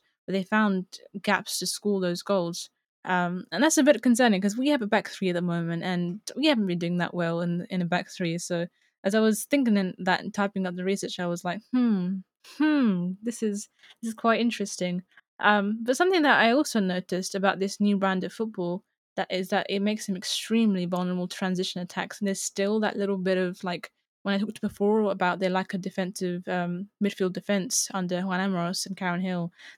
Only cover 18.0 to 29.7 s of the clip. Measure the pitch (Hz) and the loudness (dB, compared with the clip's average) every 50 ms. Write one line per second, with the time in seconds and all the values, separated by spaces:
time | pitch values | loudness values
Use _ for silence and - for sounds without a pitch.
18 | 196 190 190 185 180 185 - - 226 226 220 - 180 175 175 190 - _ _ _ | 2 0 0 0 -2 -6 -6 -6 -6 -6 -4 -6 -4 -4 -4 -4 -6 _ _ _
19 | _ _ _ - 190 - - 180 190 185 - 196 - - 190 202 196 208 214 214 | _ _ _ -6 -4 -2 -2 -4 -2 0 0 -2 0 0 -2 0 0 0 -2 -2
20 | - - 196 180 - - - - - - 214 226 233 220 196 185 180 170 180 180 | -4 -4 -6 -4 -4 -6 -6 -6 -4 0 2 2 4 4 2 2 0 0 0 -2
21 | 180 180 180 180 180 180 - - - 185 185 180 190 190 - 180 180 175 - - | -2 0 -2 -2 -4 -4 -6 -4 -2 -2 0 -2 -2 -4 -4 -6 -8 -8 -6 -8
22 | 175 - - - 208 196 196 - - - - - 196 202 214 220 214 208 - - | -8 -8 -6 -4 -4 -2 -2 -2 -6 -8 -4 -2 -2 0 0 0 0 -2 -2 -2
23 | 202 196 202 190 180 190 190 185 185 180 180 - - 185 175 165 - - _ _ | -2 -2 -2 -2 0 0 0 2 0 -2 -4 -6 -6 -6 -6 -6 -8 -14 _ _
24 | _ _ _ _ _ 196 202 196 208 214 220 - - 208 - - 202 202 214 220 | _ _ _ _ _ -2 0 0 0 -2 -6 -6 -6 -6 -4 0 2 2 4 4
25 | 214 202 196 196 185 180 175 175 190 185 180 185 185 - - 190 180 196 - - | 2 2 0 2 0 0 0 2 0 0 0 0 -2 -2 -6 -6 -6 -6 -4 -4
26 | 190 180 202 - 190 180 175 175 180 - 185 180 175 175 175 175 196 202 _ _ | -6 -4 -4 -4 -4 -4 -4 -4 -4 -4 -2 -2 -2 -2 -4 -6 -6 -10 _ _
27 | 208 196 - - 196 185 180 196 - - 208 202 180 - - - - - - 196 | -2 -2 0 0 -2 -2 -2 -4 -2 0 0 0 0 -2 -2 -2 -4 -2 -4 -4
28 | 185 175 185 175 185 196 185 180 190 196 190 175 170 170 190 - - - 196 - | -2 -2 -2 -2 -2 -2 -2 0 0 0 0 0 -2 -2 -2 -4 -6 -8 -8 -4
29 | 196 180 175 175 185 190 185 180 170 175 - _ - - | -4 -2 -2 -2 -2 -2 -2 -2 -4 -4 -8 _ -20 -20